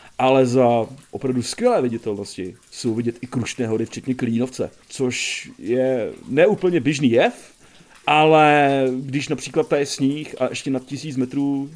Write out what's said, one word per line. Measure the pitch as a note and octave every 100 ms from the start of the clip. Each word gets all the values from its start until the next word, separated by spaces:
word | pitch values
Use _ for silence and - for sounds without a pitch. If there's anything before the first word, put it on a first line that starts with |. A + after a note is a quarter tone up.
| - -
ale | C3 C3+ B2+
za | B2+ A#2+ A#2 A2 C3 -
opravdu | G#2 C3+ B2
skvělé | A#2+ - B3 G#3+
viditelnosti | B2+ A2+ A2+ G2+ G2+ - F#2 - _
jsou | - B2
vidět | A2+ A#2 -
i | -
Krušné | B2+ G#2+ - A#2
hory, | A2 A#2
včetně | A#2 -
Klínovce, | B2+ B2 A2+ B2 - G2 - -
což | - B2+ B2 - - - -
je | G2 B2 C3 B2+ F#2+ D#2+ -
neúplně | C3+ F#3+ G3+ F#3 E3+
běžný | B2 C#3+ C#3
jev, | A2+ A3+ - - _ _ - _ - -
ale | D3+ D#3 D#3 D3+ D3 C#3 C#3 C3 B2+
když | C#3 C#3 C#3
například | C3+ - D#3 D3+
taje | D3 C#3+
sníh | - C3+ D3 D3+ -
a | B2+
ještě | B2 C#3
nad | C3 B2+
tisíc | C3+ D#3 C3
metrů | B2+ C#3 C#3 C#3 C#3